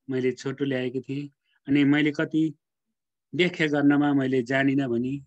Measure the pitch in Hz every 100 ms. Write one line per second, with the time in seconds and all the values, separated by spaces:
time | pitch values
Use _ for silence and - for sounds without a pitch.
0 | - 131 127 127 139 135 139 127 127 131
1 | 123 139 143 _ _ _ - 143 139 147
2 | 151 143 160 156 160 - _ _ _ _
3 | _ _ _ 139 180 - 151 143 143 143
4 | 147 143 131 131 120 135 139 139 131 117
5 | 127 143